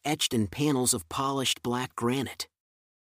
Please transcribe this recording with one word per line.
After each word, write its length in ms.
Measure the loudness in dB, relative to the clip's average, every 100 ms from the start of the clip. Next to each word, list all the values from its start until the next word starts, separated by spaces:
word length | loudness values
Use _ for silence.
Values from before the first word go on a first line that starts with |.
etched 280 | 0 0 0
in 140 | 2 0
panels 480 | 0 2 2 2
of 140 | 0 -2
polished 540 | -4 -2 0 -2 -2
black 320 | -2 -2 -4 -2
granite. 520 | 0 2 -2 -6 -12 _ _ _ _ _ _